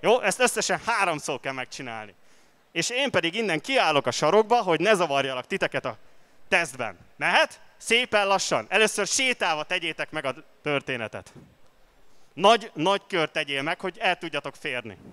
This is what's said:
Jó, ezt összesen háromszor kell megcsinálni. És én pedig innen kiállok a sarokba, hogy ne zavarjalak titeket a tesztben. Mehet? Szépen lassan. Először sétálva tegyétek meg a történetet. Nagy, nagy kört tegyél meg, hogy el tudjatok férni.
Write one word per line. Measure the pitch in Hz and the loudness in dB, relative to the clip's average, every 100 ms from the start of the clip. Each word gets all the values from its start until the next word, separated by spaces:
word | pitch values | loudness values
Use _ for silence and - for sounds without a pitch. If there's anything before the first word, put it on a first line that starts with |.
Jó, | 165 247 | 4 4
ezt | 214 - | 2 2
összesen | 247 - - 175 - | 2 2 -2 -2 -2
háromszor | 226 190 151 - 135 | 0 0 0 -4 -6
kell | 139 | -6
megcsinálni. | 135 127 - 131 113 104 92 - - _ _ _ | -8 -10 -10 -10 -10 -14 -18 -20 -20 _ _ _
És | - 165 | -4 -4
én | 240 269 | -2 0
pedig | 190 165 | 0 -2
innen | 175 214 156 | -2 -2 -2
kiállok | - 262 180 147 127 | 0 2 4 4 0
a | |
sarokba, | - 151 196 214 240 | 0 4 4 4 2
hogy | 190 160 | 2 2
ne | 180 | 4
zavarjalak | 208 170 139 135 131 - | 4 2 0 0 -4 -6
titeket | 196 160 - | -2 -2 -2
a | 131 107 - - - - - | -6 -10 -16 -20 -20 -20 0
tesztben. | 190 165 127 113 90 - - | 0 0 -4 -8 -8 -20 -6
Mehet? | 151 214 302 - - - | 2 4 2 -2 -20 -16
Szépen | - 233 247 214 196 | 0 0 2 2 4
lassan. | 190 - 139 110 | 2 2 -2 0
Először | 190 214 - 196 | 2 2 2 -2
sétálva | - 254 247 190 151 | 0 0 0 0 -2
tegyétek | 151 180 165 156 151 | -2 -4 -4 -6 -6
meg | 156 | -4
a | 139 131 - _ | -6 -6 -14 _
történetet. | - 143 123 127 107 104 90 - - _ - _ - _ - - - | -2 -2 -2 -6 -6 -10 -16 -20 -20 _ -20 _ -20 _ -20 -20 -18
Nagy, | - 196 233 214 | 2 4 4 0
nagy | - 165 196 _ | -4 -2 -2 _
kört | 180 151 | -2 -2
tegyél | 160 151 139 | -2 -4 -4
meg, | 143 180 | -4 -6
hogy | 190 175 | -8 -4
el | 196 175 | -2 -2
tudjatok | 170 147 143 | -4 -6 -8
férni. | - 151 123 117 92 - | -10 -8 -8 -8 -16 -20